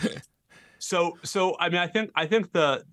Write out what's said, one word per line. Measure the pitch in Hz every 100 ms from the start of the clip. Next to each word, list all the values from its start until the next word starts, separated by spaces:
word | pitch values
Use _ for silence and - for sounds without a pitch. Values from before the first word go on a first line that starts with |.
| - - -
<laughs> | _ _ - _ _
so, | - 180 170 170
so, | - 196 185 -
I | 175
mean, | 175
I | 175
think, | 220 214
I | - 160
think | 220 180
the, | 170 147 131 -